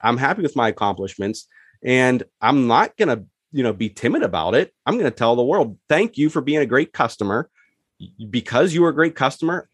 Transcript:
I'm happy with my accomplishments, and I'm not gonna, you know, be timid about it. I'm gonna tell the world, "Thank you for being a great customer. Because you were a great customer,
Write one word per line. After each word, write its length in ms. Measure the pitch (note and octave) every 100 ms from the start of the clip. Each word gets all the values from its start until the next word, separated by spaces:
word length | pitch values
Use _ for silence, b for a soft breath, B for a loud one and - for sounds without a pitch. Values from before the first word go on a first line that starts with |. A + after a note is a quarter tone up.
I'm 140 | A2+ A#2+
happy 240 | C#3 G3+
with 140 | D#3 C3
my 100 | A2
accomplishments, 800 | - G2+ F#2 G2 - G2 A2 - b b b
and 420 | B2+ B2+ B2+ B2 - -
I'm 260 | A2+ C#3 A#2+
not 300 | B2+ G#3 -
gonna, 260 | F3+ A2 F#2+ _ _
you 100 | C#3+
know, 80 | A#2+
be 180 | G2 G#2+
timid 320 | - A#2+ C#4+
about 320 | F#2 E2+ E2
it. 200 | A#2+ F#3+ _ -
I'm 120 | A#3
gonna 140 | C#3+
tell 260 | - A#2 A#2+
the 60 |
world, 340 | B2 F#3+ B2+ - -
"Thank 300 | D#3 A#3 -
you 120 | D3+
for 120 | D#3
being 180 | C3+ D3+
a 60 | B2
great 260 | B2+ D#3+
customer. 580 | - B2 - G2+ A2 - _ _ _ _ - F#2 - G#2+
Because 440 | A#2+ - A#2+ F3
you 80 | D#3+
were 80 | E3+
a 60 | C#3+
great 200 | E3 -
customer, 520 | C#3 - E3 F3+ -